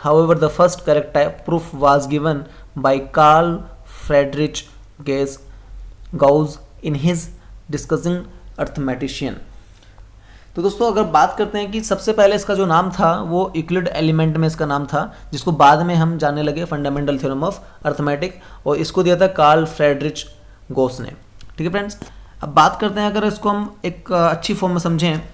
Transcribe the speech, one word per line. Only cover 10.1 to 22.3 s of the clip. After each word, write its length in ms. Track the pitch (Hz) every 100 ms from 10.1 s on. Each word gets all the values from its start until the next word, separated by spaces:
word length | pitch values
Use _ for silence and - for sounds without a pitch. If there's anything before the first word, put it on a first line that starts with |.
| - - - - -
तो 60 |
दोस्तों 240 | 190 196 233
अगर 120 | 208 180
बात 300 | 151 185 -
करते 220 | 208 208
हैं 100 | 202
कि 80 | 220
सबसे 300 | 220 190 -
पहले 220 | 220 202 202
इसका 180 | 202 190
जो 100 | 190
नाम 240 | 165 185
था 200 | 180 165 175
वो 200 | 180 170 185 165
Euclid 320 | 160 180 175
element 500 | - 160 160 160 160
में 100 | 160
इसका 180 | 160 151
नाम 200 | 143 139
था, 160 | 151 190 - -
जिसको 200 | 143 180
बाद 320 | 160 175 151 175
में 80 | 170
हम 220 | 160 165
जानने 260 | 151 147
लगे 220 | 151 147 170
fundamental 540 | 147 143 143 143 139
theorem 240 | 135 135
of 160 | 170 196 - - 151
arithmetic, 460 | 143 147 143 180 - - - 139
और 120 | 147
इसको 260 | 160 185
दिया 120 | 175 175
था 120 | 190 190
Carl 280 | 151 160 160
Friedrich 600 | - 147 139 151 151 - - - - -
Gauss 280 | 131 131 120
ने। 100 | 117 - - - - -
ठीक 80 | 160
है 40 |
फ्रेंड्स, 280 | 196 202 - - - -